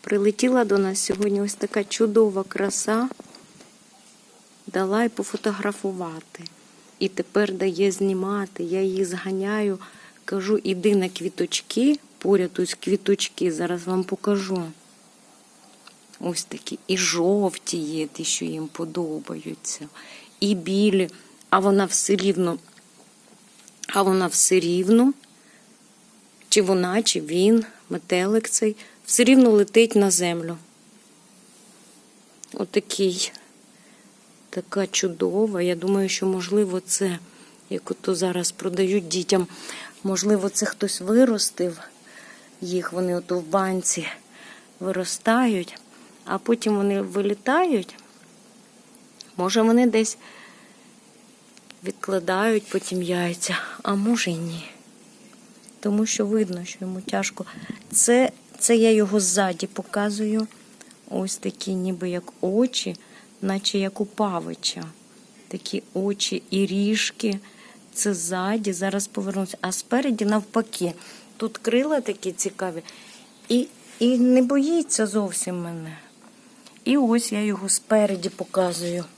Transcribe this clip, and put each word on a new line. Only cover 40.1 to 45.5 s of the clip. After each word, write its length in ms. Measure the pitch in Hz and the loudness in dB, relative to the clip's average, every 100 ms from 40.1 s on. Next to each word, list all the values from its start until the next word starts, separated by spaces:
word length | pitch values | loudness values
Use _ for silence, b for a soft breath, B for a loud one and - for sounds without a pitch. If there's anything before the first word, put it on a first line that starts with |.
| 185 202 208 196 | -2 2 2 0
це 180 | 196 214 | -2 -4
хтось 340 | - 202 - | -2 -4 -4
виростив 800 | 180 220 254 220 - - 175 165 - - B B B B B - | 2 4 4 4 -2 -2 -4 -4 -16 -20 B B B B B -14
їх, 320 | 180 180 170 | -6 -4 -4
вони 240 | 170 185 175 | -4 -2 -2
ото 220 | 175 180 | -2 -6
в 80 | 160 | 0
банці 600 | 190 190 185 175 - 156 - - B B B B - | 0 0 0 -2 -4 -6 -12 -20 B B B B -8
виростають, 960 | 185 185 180 - - 226 254 | -6 -4 -4 -2 2 4 4